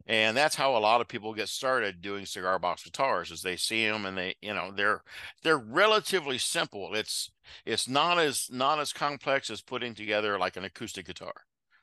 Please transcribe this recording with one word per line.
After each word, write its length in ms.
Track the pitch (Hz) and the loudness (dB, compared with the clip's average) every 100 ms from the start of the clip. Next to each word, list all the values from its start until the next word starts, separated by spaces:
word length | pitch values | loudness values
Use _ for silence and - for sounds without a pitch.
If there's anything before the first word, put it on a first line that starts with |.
| - | 0
And 300 | 110 110 117 | 4 4 4
that's 200 | 151 - | 4 4
how 200 | 139 120 | 2 4
a 40 | |
lot 200 | 107 117 | 6 6
of 60 | 113 | 4
people 260 | 117 107 | -6 -6
get 140 | 110 98 | -4 -4
started 500 | - 135 127 104 87 | -2 0 2 0 -4
doing 240 | 98 101 95 | -6 -6 -6
cigar 320 | 104 92 92 | -4 0 2
box 260 | 87 85 | 0 -2
guitars, 460 | - - 135 95 85 | -6 -2 0 0 -2
is 120 | 80 | -6
they 140 | 92 90 | -4 -2
see 280 | - 113 110 | 0 0 0
'em 200 | 107 98 | 0 -2
and 120 | 95 | -4
they, 180 | 90 - | -4 -6
you 120 | 101 | -6
know, 180 | 101 90 | -6 -4
they're, 300 | 98 101 104 - - - - | 0 2 0 -4 -16 -14 -2
they're 160 | 160 156 | 2 2
relatively 800 | 110 139 214 214 - 185 139 127 | 2 4 6 4 2 -2 0 -2
simple. 560 | - 170 160 104 87 | -2 0 -2 -4 -4
It's, 360 | 107 104 - - _ - - - | -4 -2 -4 -8 _ -20 -12 -4
it's 220 | 113 - | -2 2
not 300 | 139 165 175 | 2 4 4
as, 300 | 156 120 - | 2 0 -4
not 300 | 123 135 151 | 0 2 2
as 120 | 143 | 0
complex 580 | - 147 143 - 135 - | -2 -4 -2 0 0 -2
as 120 | 107 | -10
putting 320 | - 127 120 | -8 -6 -6
together, 440 | 104 107 104 107 101 | -6 0 2 2 2
like, 180 | 92 - | 0 -2
an 80 | |
acoustic 420 | 95 - 113 - 90 | -10 -8 -10 -10 -12
guitar. 280 | 87 - - _ _ _ _ | -12 -12 -14 _ _ _ _